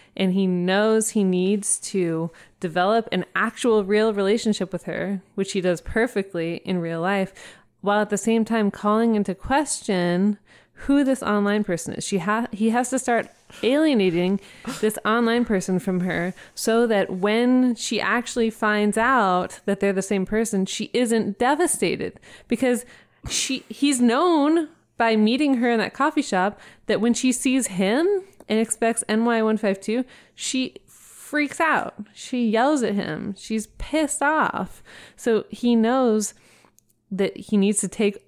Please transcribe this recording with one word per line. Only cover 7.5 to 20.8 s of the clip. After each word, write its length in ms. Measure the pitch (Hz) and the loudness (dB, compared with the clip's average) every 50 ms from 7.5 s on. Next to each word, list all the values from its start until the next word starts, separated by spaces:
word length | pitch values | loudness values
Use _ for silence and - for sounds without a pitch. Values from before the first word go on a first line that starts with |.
| - - _ _ _ _ | -20 -20 _ _ _ _
while 180 | - 190 202 208 | -2 0 0 0
at 80 | 208 208 | 0 0
the 60 | 208 | -2
same 280 | 190 - 226 226 226 220 | -2 0 2 2 2 2
time 260 | 220 226 226 208 202 | 0 0 0 0 0
calling 440 | - - - 208 214 220 233 233 220 | -2 -2 0 2 2 2 2 2 2
into 200 | 208 196 - 180 | 0 0 -2 -4
question 1040 | - - - 269 302 302 - - - - - 196 180 175 175 175 180 196 208 202 - _ _ - - _ _ _ - | -6 -4 -2 0 0 0 -2 -4 -8 -4 -2 -2 0 0 2 2 2 2 0 0 -2 _ _ -20 -20 _ _ _ -8
who 240 | - - 277 285 285 | -2 0 2 2 4
this 180 | 269 262 - | 2 0 0
online 420 | - - 208 208 202 202 208 214 208 | 0 -2 0 0 0 0 0 0 0
person 300 | - 175 160 - - - | -2 -2 -4 -4 -8 -10
is. 100 | - - | -8 -6
She 140 | - 202 185 | -4 -4 -2
ha-, 280 | 165 208 214 226 233 - | -2 -2 -2 -2 -2 -4
he 200 | - 190 220 226 | -4 -2 0 2
has 180 | 220 247 254 - | 2 0 0 0
to 80 | 262 254 | -2 -4
start 300 | - 254 233 226 - - - _ _ - - - | 0 0 0 0 -2 -4 -10 _ _ -20 -10 -4
alienating 800 | - 220 269 294 320 311 269 214 190 185 165 175 175 185 202 196 - - - - - 226 262 - | 0 2 2 4 4 4 4 4 2 2 2 2 0 0 0 -2 -4 -8 -20 -16 -14 -12 -8 -2
this 180 | 214 214 214 - - | -2 -2 -2 -2 -2
online 380 | 208 220 240 233 226 226 240 240 | 0 0 2 2 2 2 0 0
person 340 | 233 214 185 175 - 185 180 | 0 0 -2 0 0 -2 -2
from 220 | - 196 185 180 | -2 -2 -2 -2
her 340 | 180 185 170 170 170 185 - - - - - | -2 -2 -2 -4 -4 -6 -8 -10 -16 -18 -12
so 320 | - - 233 226 233 240 | -6 -2 0 2 2 2
that 240 | 233 220 196 185 - | 2 2 0 0 0
when 640 | 185 185 185 208 214 233 240 247 254 254 254 247 226 | -2 -2 0 0 2 2 2 4 4 4 4 2 0
she 240 | - - - - 202 | -2 -4 -4 -4 -2
actually 500 | - 190 214 247 240 - - 247 226 226 | -2 -2 -2 -2 -4 -4 -2 -2 -2 -2
finds 480 | 214 - 226 214 214 208 208 208 202 220 | -2 -2 -2 0 2 2 2 2 2 2
out 600 | 226 254 269 247 208 190 180 180 180 - - - - | 2 2 2 2 2 2 2 0 0 -4 -8 -8 -4
that 160 | 208 196 - | -4 -2 0
they're 120 | 202 196 190 | 0 0 0
the 80 | 190 | 0
same 240 | 185 - 208 196 185 | -2 -2 -2 -2 -2
person, 400 | - 214 220 226 - - 190 190 | -2 -2 -2 -2 0 0 -2 -2
she 240 | - - - | -2 -4 -6